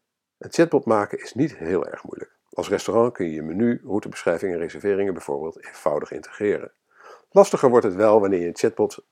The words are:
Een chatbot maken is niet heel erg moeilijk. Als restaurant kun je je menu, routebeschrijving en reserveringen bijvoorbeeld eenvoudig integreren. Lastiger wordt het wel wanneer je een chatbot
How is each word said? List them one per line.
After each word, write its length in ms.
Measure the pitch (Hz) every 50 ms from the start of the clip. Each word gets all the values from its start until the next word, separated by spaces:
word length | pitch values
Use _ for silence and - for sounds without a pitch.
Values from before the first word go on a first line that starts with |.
| _ _ _ _ _ _ _ _
Een 140 | - 110 -
chatbot 320 | - 170 165 - 139 -
maken 340 | - 110 107 101 - - -
is 160 | - - -
niet 220 | 113 143 151 -
heel 300 | - - 80 92 85 71
erg 180 | - - - -
moeilijk. 260 | - - - - - _ _ _ _ -
Als 160 | - 90 92
restaurant 440 | 101 90 - - 92 113 117 123 120
kun 140 | - 98
je 80 | 82 78
je 80 | 78 78
menu, 380 | 78 82 95 117 120 120 123 -
routebeschrijving 680 | - 95 98 - - - - - - 87 - - 98 87
en 60 | 85
reserveringen 540 | 85 80 - 80 - 101 101 95 98 98 90
bijvoorbeeld 540 | 82 - - 71 71 76 82 80 - -
eenvoudig 440 | - - - - 87 73 76 - -
integreren. 600 | - 73 78 - - - 104 104 92 73 - - _ _ _ _ _ _ - - - - _ _
Lastiger 380 | _ 190 202 - - - - 131
wordt 180 | 120 120 113
het 80 | 110 90
wel 260 | 92 107 110 104 113
wanneer 200 | 101 98 98 90
je 60 | 87
een 100 | 85 85
chatbot 480 | - - 117 - - 107 101 - - - _